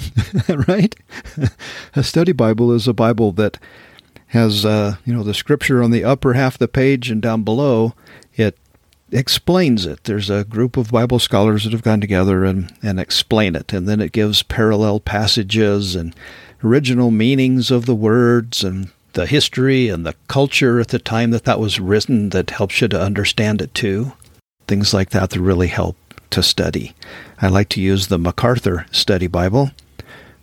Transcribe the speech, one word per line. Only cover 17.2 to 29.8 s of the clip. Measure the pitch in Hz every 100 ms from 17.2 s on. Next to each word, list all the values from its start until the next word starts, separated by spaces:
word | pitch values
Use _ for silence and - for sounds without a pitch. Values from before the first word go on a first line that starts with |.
| 113 135 131 131 117
of | 127 120
the |
words | 113 107 117 120 120 117 -
and | 98 92 95 - _
the | - 87
history | 147 156 - 131 131 120
and | 87 82
the | - -
culture | 139 139 - 131 120
at | 113
the | 120
time | - 113 117
that | 117
that | - 107
was | 110 -
written | 92 208 - 240 208
that | 95 90
helps | - 101 -
you | 117
to | 95
understand | 95 101 101 - 107 107
it | -
too. | - 107 98 131 - - _ _ _ -
Things | 101 101
like | 101 95
that | 98 95
that | 92
really | 92 92 110
help | - 87 85 _ - -
to | -
study. | 90 - 82 82 - - - - - -
I | 98
like | 95 104
to | -
use | 95 98 92
the | 92
MacArthur | 87 - 120 123 - 90 -
Study | - - 95 87
Bible, | 87 92 110 139 -